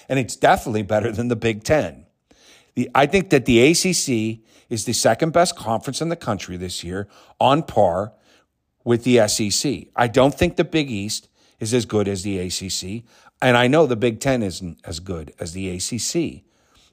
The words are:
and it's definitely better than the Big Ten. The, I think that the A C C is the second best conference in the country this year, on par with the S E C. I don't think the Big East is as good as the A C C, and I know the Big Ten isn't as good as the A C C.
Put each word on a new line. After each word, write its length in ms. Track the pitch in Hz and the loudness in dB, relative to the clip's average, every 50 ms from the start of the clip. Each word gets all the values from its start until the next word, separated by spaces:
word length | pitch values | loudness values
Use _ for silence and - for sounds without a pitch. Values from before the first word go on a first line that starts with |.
| - | -8
and 120 | - 131 135 | -4 -2 -2
it's 180 | 123 - - | -2 -4 -4
definitely 460 | - - 139 175 196 - - 110 107 107 | 2 4 4 4 4 0 -2 -4 -4 -2
better 280 | 95 107 107 101 117 | 0 0 0 0 0
than 180 | 113 98 120 123 | -2 -2 -2 -2
the 60 | 123 | -2
Big 300 | 107 - 117 110 101 - | 0 0 -2 -2 -2 -2
Ten. 400 | - 156 151 117 85 71 - - _ _ _ _ _ _ _ _ _ - _ _ _ - | 0 0 0 0 -2 -6 -12 -20 _ _ _ _ _ _ _ _ _ -20 _ _ _ -6
The, 160 | - 123 - - | -4 -4 0 2
I 120 | 131 139 | 2 2
think 240 | 143 - 196 175 - | 4 2 0 0 2
that 160 | - 139 113 | 2 2 4
the 120 | - 120 113 | 4 6 6
A 140 | 120 147 175 | 6 6 4
C 200 | 165 - 185 175 | 4 2 0 0
C 500 | - - - 127 110 110 110 113 113 _ _ _ _ _ - | -2 -2 -2 -2 -2 -2 -2 -6 -8 _ _ _ _ _ -8
is 160 | 123 110 - | -8 -6 -4
the 80 | - 113 | -4 -2
second 400 | - - 123 113 - 160 165 147 | 2 2 2 2 2 0 0 4
best 240 | 170 175 185 - | 2 2 2 0
conference 460 | - - - 117 110 - - - - 156 | -6 -4 -4 -4 -2 -4 -6 -6 -4 -4
in 80 | 165 | -4
the 60 | 170 | -6
country 400 | 170 - - 107 92 - - 98 | -6 -4 -6 -6 -6 -6 -10 -10
this 280 | 90 90 90 90 - - | -10 -10 -10 -10 -10 -10
year, 240 | 87 90 95 101 - _ - - _ _ - | -8 -8 -8 -8 -10 _ -20 -20 _ _ 0
on 220 | 110 123 135 147 139 | 2 2 4 2 0
par 500 | - - 117 104 90 85 92 101 110 - _ _ _ _ _ _ _ _ _ _ _ _ _ - | -2 2 2 2 2 2 0 -4 -4 -8 _ _ _ _ _ _ _ _ _ _ _ _ _ -2
with 200 | 117 120 113 - | 0 0 0 2
the 140 | 127 123 120 | 4 4 6
S 220 | 107 107 - - | 6 4 2 -2
E 80 | 113 101 | -2 -2
C. 420 | 95 - - 151 120 82 - _ - | -2 -2 -2 -4 -4 -6 -10 _ -2
I 120 | - 120 120 | 0 0 2
don't 260 | 107 131 127 143 147 | 4 4 4 4 4
think 220 | - 180 175 170 | 2 -2 0 2
the 80 | - 175 | 0 -2
Big 260 | 143 - 160 151 139 | 0 0 -2 -2 -2
East 360 | 120 98 98 107 - - - _ _ _ _ _ _ - | -4 -6 -6 -6 -8 -8 -10 _ _ _ _ _ _ -10
is 140 | 113 107 113 | -6 0 0
as 140 | 127 107 | 0 0
good 200 | - - 104 101 | 0 0 0 0
as 160 | 98 101 95 90 | 0 -2 -4 -4
the 160 | 104 98 92 | -6 -6 -4
A 120 | 90 92 | -6 -6
C 180 | - - 95 95 | -6 -8 -8 -8
C, 360 | - - - 92 101 117 117 _ _ _ _ _ _ - | -8 -8 -8 -8 -10 -12 -14 _ _ _ _ _ _ -2
and 160 | - 131 123 | 2 4 4
I 100 | 120 123 | 4 4
know 200 | 123 135 160 165 | 4 6 4 4
the 100 | 135 123 | 4 2
Big 240 | 107 113 120 117 - | 0 0 -2 -2 0
Ten 220 | - 139 131 123 110 | -2 -2 0 0 -2
isn't 360 | 98 85 - 95 87 80 - - | -4 -6 -6 -10 -12 -12 -12 -14
as 160 | - 92 80 | -12 -12 -12
good 320 | 90 92 92 82 78 73 - - | -10 -10 -10 -10 -10 -14 -14 -12
as 120 | - 87 80 | -12 -10 -10
the 180 | 95 95 95 | -8 -8 -8
A 80 | 90 90 | -6 -6
C 180 | - - - | -8 -6 -6
C. 480 | 110 - - - 170 165 95 65 - _ _ _ _ _ _ _ _ _ _ | -6 -6 -4 -2 -2 -4 -4 -6 -12 _ _ _ _ _ _ _ _ _ _